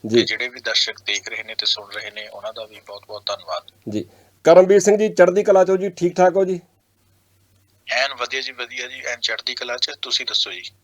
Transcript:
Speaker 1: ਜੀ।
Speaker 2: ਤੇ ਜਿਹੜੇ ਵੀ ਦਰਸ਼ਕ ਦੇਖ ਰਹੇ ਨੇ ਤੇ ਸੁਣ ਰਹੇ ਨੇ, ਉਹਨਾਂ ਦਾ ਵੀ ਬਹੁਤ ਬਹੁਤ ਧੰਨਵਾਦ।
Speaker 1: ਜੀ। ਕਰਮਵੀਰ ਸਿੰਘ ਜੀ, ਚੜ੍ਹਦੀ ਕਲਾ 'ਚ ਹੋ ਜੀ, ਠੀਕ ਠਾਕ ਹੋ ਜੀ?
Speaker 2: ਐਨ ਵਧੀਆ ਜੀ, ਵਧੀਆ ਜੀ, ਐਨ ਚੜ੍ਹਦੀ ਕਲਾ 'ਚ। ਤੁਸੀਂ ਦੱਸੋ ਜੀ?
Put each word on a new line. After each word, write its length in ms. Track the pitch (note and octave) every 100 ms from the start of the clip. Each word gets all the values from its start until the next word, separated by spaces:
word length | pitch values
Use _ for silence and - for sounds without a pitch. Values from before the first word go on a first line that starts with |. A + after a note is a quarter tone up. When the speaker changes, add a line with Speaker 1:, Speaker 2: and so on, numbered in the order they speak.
| A2
Speaker 1:
ਜੀ। 100 | A#2
Speaker 2:
ਤੇ 60 |
ਜਿਹੜੇ 260 | G#2+ - B2
ਵੀ 120 | -
ਦਰਸ਼ਕ 400 | A2+ A2 - - -
ਦੇਖ 220 | G#3 -
ਰਹੇ 140 | A3
ਨੇ 120 | -
ਤੇ 120 | - G#2+
ਸੁਣ 260 | - G2
ਰਹੇ 180 | G#2+ G#2+
ਨੇ, 180 | G#2+ G#2+
ਉਹਨਾਂ 240 | - G#3+
ਦਾ 120 | G#3+
ਵੀ 160 | A2 G#2+ -
ਬਹੁਤ 160 | G2+ -
ਬਹੁਤ 160 | G#2 G2
ਧੰਨਵਾਦ। 680 | G2+ - D#2 _ _ -
Speaker 1:
ਜੀ। 120 | G#2 - _ _ _
ਕਰਮਵੀਰ 360 | - F3 F#3 G3+
ਸਿੰਘ 160 | G3+ G#3
ਜੀ, 120 | G#3+
ਚੜ੍ਹਦੀ 340 | E3+ F3+ F#3
ਕਲਾ 220 | G#3 F#3+
'ਚ 60 | F#3
ਹੋ 60 | F#3+
ਜੀ, 120 | G3
ਠੀਕ 280 | F3+ F3 F3
ਠਾਕ 200 | F3+ F3+
ਹੋ 80 |
ਜੀ? 160 | F#3+ F3+ _ _ _ _ _ _ _ _ _ _ _ _ -
Speaker 2:
ਐਨ 220 | A2+ C#3
ਵਧੀਆ 260 | B2+ A#2+ C3
ਜੀ, 120 | C3+
ਵਧੀਆ 360 | B2 B2 B2+ B2
ਜੀ, 140 | C3 C3
ਐਨ 140 | A#2+
ਚੜ੍ਹਦੀ 340 | - A2+ -
ਕਲਾ 220 | B2 B2 B2
'ਚ। 140 | - C#3+
ਤੁਸੀਂ 240 | B2+ - B2
ਦੱਸੋ 260 | G#2 F#2
ਜੀ? 100 | F2+ - _